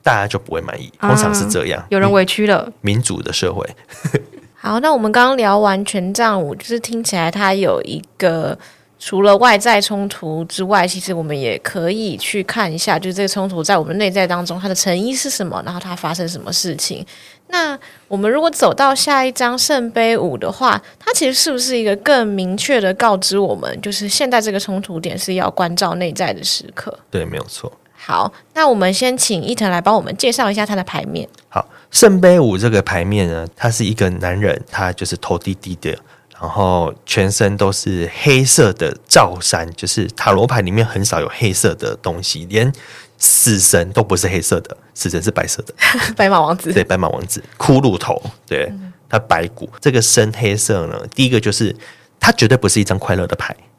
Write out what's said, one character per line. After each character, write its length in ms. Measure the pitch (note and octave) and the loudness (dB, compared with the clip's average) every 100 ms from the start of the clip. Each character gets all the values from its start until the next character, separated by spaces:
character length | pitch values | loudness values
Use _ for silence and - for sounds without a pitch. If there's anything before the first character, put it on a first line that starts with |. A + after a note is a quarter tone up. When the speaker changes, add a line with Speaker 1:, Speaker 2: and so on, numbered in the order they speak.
Speaker 1:
大 100 | D3+ | 2
家 100 | A2+ | 2
就 140 | G2+ F#2 | 0 -4
不 140 | - | -6
会 60 | - | -8
满 200 | E2 - | -6 -10
意， 80 | - _ | -14 _
Speaker 2:
嗯。 80 | G#3 | 2
Speaker 1:
通 100 | G#3 | 2
常 140 | G#3+ | 2
是 100 | G#3 G3+ | 0 -2
这 180 | G3 - | -2 -2
样。 180 | - - | -4 -2
Speaker 2:
有 100 | G3 | 0
人 100 | G3 | 4
委 120 | G3 | 4
屈 220 | F#3 - G#3 | 2 0 2
了。 260 | G3 - - | 0 -2 -6
Speaker 1:
民-， 140 | G2+ | 0
民 80 | G#2+ | 0
主 180 | - - | 0 -4
的 120 | - | -6
社 200 | - F2+ | -2 -2
会。 160 | - - - - - - | -4 -8 -12 -20 -12 -4
<laughs> 400 | - - - - | -4 -6 -20 -20
Speaker 3:
好， 240 | _ - A3 | _ -4 0
那 140 | D4+ | 2
我 60 | C#4 | 2
们 120 | G#3+ | 2
刚 160 | A3 B3 | 4 4
刚 100 | C4+ | 4
聊 220 | G#3+ G#3 | 4 4
完 260 | G#3 F#3+ | 4 2
权 300 | G3+ G3+ F3+ | -2 -4 -4
杖 260 | G#3 A3+ G3 | 0 2 2
五， 140 | D3 | -2
就 100 | - | -8
是 140 | - A#3 | -6 -6
听 240 | A#3 A#3 | -4 -6
起 140 | A3+ F#3 | -4 -2
来 120 | E3 | -2
它 240 | G3 G3 | 0 0
有 300 | F#3+ F3 E2 | 2 2 0
一 180 | - D3 - _ | -2 -10 -12 _
个 400 | F#3 E3 C#3+ - - _ _ _ | 0 0 -4 -6 -12 _ _ _
除 220 | - G3 | -4 2
了 140 | G3+ G3+ | 6 6
外 200 | A#3+ G#3 | 6 6
在 220 | A#3 G#3+ | 4 2
冲 280 | - G3+ G3+ | 2 -4 -6
突 360 | - D#3+ D#3 | -8 -8 -6
之 180 | E3+ - | -6 -6
外， 240 | F#3 G3+ F3+ | 0 2 2
其 140 | F#3 | -4
实 120 | F#3+ | -6
我 120 | E3+ | -6
们 120 | D#3+ C#3+ | -4 -4
也 220 | B2 F2 | -2 -4
可 320 | - G3 E3+ | -6 -4 -4
以 260 | G#3+ G#3+ A#2 | -2 -6 -6
去 240 | - G3+ | -6 -4
看 280 | F#3+ A#3 F#3+ | -4 -4 -4
一 60 | D#3+ | -4
下， 180 | - D#3+ | -2 -2
就 140 | F#3 | -2
是 40 | |
这 80 | F#3 | -4
个 40 | G3 | -2
冲 220 | G3+ F#3+ | -2 -4
突 160 | F3+ | -4
在 120 | D#3 F#3+ | 0 0
我 60 | |
们 140 | D#3 F3+ | 0 -2
内 100 | G3+ | 0
在 160 | G3 | 0
当 220 | F3+ F3 F3 | 0 -2 -4
中 140 | F3 | -6
它 80 | F#3+ | -4
的 60 | |
成 220 | F#3 G3 F3 | -2 0 0
因 180 | A3+ | -2
是 140 | C4 C#4+ | -4 -6
什 160 | B3+ | -4
么， 160 | F3+ F#2+ | -6 -6
然 100 | - | -8
后 60 | F3+ | -10
它 160 | F3+ F3 | -10 -8
发 180 | D#3+ | -6
生 140 | E3+ E3+ | -4 -6
什 120 | F3 | -6
么 120 | - | -6
事 240 | - F#3 D#3 | -4 -4 -4
情。 280 | - - - - - - _ | -6 -8 -12 -18 -20 -20 _
那 280 | F4+ D#4 C#4 - - _ | -2 -2 -6 -14 -20 _
我 60 | |
们 160 | G3 G#3+ | -2 0
如 120 | C#4 | 2
果 80 | E4 | 0
走 240 | D#4 G3+ | 2 2
到 200 | - C4+ | 4 2
下 300 | C4+ - C#4 | 2 2 2
一 80 | C4 | 0
张 260 | B3+ B3 B3+ | 0 -2 0
圣 320 | - C#4+ A#3 | 0 0 0
杯 260 | A#3 A3+ A3+ | 0 2 2
五 180 | F3 B2 | 0 -2
的 140 | - | -6
话， 260 | - B3+ G3+ - _ | 0 2 2 -4 _
它 120 | - | -4
其 100 | B4+ | 0
实 80 | C#4 | 0
是 180 | C4 E4 | 0 0
不 80 | B3+ | -2
是 160 | B3+ | -2
一 80 | B3 | 0
个 140 | G#3+ G3+ | 0 0
更 300 | G#3 C4+ A3 | 2 2 2
明 280 | G3 F#3 | -2 -2
确 240 | G3 - B3+ | -4 0 2
的 140 | F#3+ | 2
告 240 | G3 A#3 G3 | 2 2 2
知 220 | - G3 | 0 0
我 160 | F#3 | 0
们， 260 | G2 B1+ C2 | -2 -6 -8
就 100 | - | -8
是 160 | G3+ G3+ | -6 -4
现 240 | - C4+ | -2 2
在 80 | A#3+ | 0
这 140 | G#3+ | 0
个 80 | G3 | -4
冲 220 | G3+ F#3+ | -4 -6
突 180 | G3 E3 | -6 -8
点 160 | E3+ F#3+ | -6 -6
是 160 | - | -4
要 180 | F#3 - | -2 -2
关 240 | - F3 | -2 -2
照 200 | F3 F#3+ | 0 -2
内 180 | E3+ F3 | -2 -4
在 180 | G3 E3+ | -4 -4
的 140 | F#2+ | -4
时 260 | - - - | -6 -6 -8
刻？ 240 | - - - _ | -14 -14 -16 _
Speaker 1:
对， 140 | F#2+ | -6
没 140 | D#2+ D#2 | -4 -8
有 60 | |
错。 280 | - - - - _ _ | -10 -12 -14 -16 _ _
Speaker 3:
好， 340 | - - G#3 - _ | -4 -2 -2 -4 _
那 160 | D#4 D4+ | 0 2
我 60 | |
们 180 | A3 F#3 | 4 2
先 240 | F#3+ B3+ B3+ | 0 -2 0
请 260 | - F#3 | -2 -2
一 120 | B2 | -4
腾 160 | A#3+ G#3 | -2 0
来 100 | F3 | 2
帮 160 | F#3+ G#3+ | 2 2
我 40 | |
们 140 | - F#3+ | -2 -2
介 120 | B3 | -2
绍 200 | A#3 A3 | 0 0
一 40 | |
下 120 | G3+ G#3 | 0 -2
它 100 | G3+ | -4
的 80 | |
牌 180 | F#3 - | -4 -8
面。 220 | - D#2+ - - _ | -6 -8 -10 -18 _
Speaker 1:
好， 180 | - - - _ | -6 -6 -12 _
圣 300 | - A3+ F#3 | 6 6 8
杯 180 | F3+ F3+ | 6 6
五 200 | B2+ F#2 | 4 4
这 100 | A#2 | 2
个 140 | G#2+ | 2
牌 200 | F#2+ F#2+ | 2 -2
面 240 | F2+ G#2 F2 | 0 0 0
呢， 200 | E2 E2 - | -2 -8 -2
他 140 | A#2+ | -2
是 120 | A2+ | 0
一 120 | G#2+ | -2
个 160 | A2 F#2+ | 2 0
男 280 | F2+ F2+ F#2 | 0 -4 0
人， 240 | G2+ D2 - | 0 -2 -6
他 220 | - F#2 | -4 -4
就 140 | F2+ F2+ | -4 -6
是 100 | F2 | -6
头 220 | - F2 | -4 -4
低 160 | - | -4
低 200 | F2+ F#2 F2+ | -8 -8 -8
的， 140 | E2 - _ - _ - | -8 -8 _ -20 _ -12
然 100 | E2 | -6
后 460 | - F#2+ F2+ E2 - - | 0 2 2 0 -6 -4
全 260 | - G2 | 0 0
身 240 | G2+ G2+ G2+ | 2 0 2
都 160 | G2 | 0
是 380 | F#2+ - F2+ E2+ - | 0 -4 -4 -6 -2
黑 240 | D3+ C3 | 4 4
色 280 | C3 - A2+ | 4 4 4
的 200 | F2+ D#2+ - _ | 4 -4 -4 _
罩 300 | - G2+ F2+ | 4 4 0
衫， 260 | - E2+ E2+ | -2 -2 -4
就 140 | E2+ F2 | -8 -4
是 180 | - G2 | -2 -2
塔 240 | - - | -2 2
罗 140 | G2 B2 | 4 4
牌 140 | B2 | 2
里 100 | F#2 | 2
面 140 | G#2+ | 2
很 180 | A2+ - | 0 0
少 160 | G2+ E2 | 0 0
有 120 | D2+ | -2
黑 160 | - A2 | -2 -2
色 240 | F#2 G2 | 2 0
的 220 | - A1 G#1 | 0 -6 -6
东 260 | F#2 E2+ | -6 -6
西， 240 | F#2 D2+ E2+ | -6 -8 -2
连 240 | G#2+ B2 C3+ - - - _ | 0 0 -2 -12 -20 -20 _
死 400 | - - B2 G2+ | 0 2 2 4
神 320 | - F2+ F2 | 4 2 2
都 120 | G#2+ | 0
不 140 | G#2+ F2+ | 2 0
是 120 | F#2+ | 0
黑 120 | F2+ | -2
色 200 | - F2 | 0 -2
的， 140 | - - _ | -4 -14 _
死 160 | - F#2 | -8 -4
神 100 | E2+ | -2
是 100 | F#2+ | -2
白 160 | - - | -2 -2
色 140 | - | -4
的。 120 | - - - | -8 0 0
Speaker 3:
<laughs> 200 | A#3+ - A3 | 2 -4 2
白 140 | - | 4
马 100 | A3+ | 4
王 160 | D#3 F3+ | 2 0
子。 160 | E3 | 0
Speaker 1:
对， 120 | C3+ | 0
白 120 | F2+ F#2 | 2 0
马 120 | E2+ | 0
王 180 | - E2 | -2 -6
子， 160 | - - - | -10 -10 -2
骷 220 | - C3+ | 4 6
髅 180 | C3+ F2+ | 6 0
头， 240 | - - - - _ | -2 -4 -6 -16 _
对， 220 | C#2+ C#2+ | -4 -4
Speaker 3:
嗯。 220 | - F#3 - _ | -6 -14 -20 _
Speaker 1:
他 80 | A2+ | -2
白 280 | - E2 E2+ | 2 0 0
骨， 200 | - - - | -8 -16 -2
这 100 | C#3+ | 2
个 100 | B2+ | 2
深 320 | A2 - G#2+ G#2+ | 4 4 2 0
黑 180 | A2+ G#2+ | 0 0
色 300 | - G2 D#2+ | 0 0 -2
呢， 120 | - - | -8 -8
第 120 | - B2+ | 0 2
一 20 | |
个 120 | A#2+ | 4
就 100 | G#2+ | 2
是 240 | - G#2 - - - _ _ | 0 -2 -4 -14 -20 _ _
他 100 | - | 2
绝 140 | - G#2+ | 4 4
对 100 | F#2+ | 6
不 120 | G2 | 4
是 120 | G#2+ | 2
一 40 | |
张 140 | G2+ F#2+ | 2 -2
快 180 | - F#2 | 0 -2
乐 100 | F2 | 0
的 80 | - | -4
牌。 180 | - - _ | -6 -10 _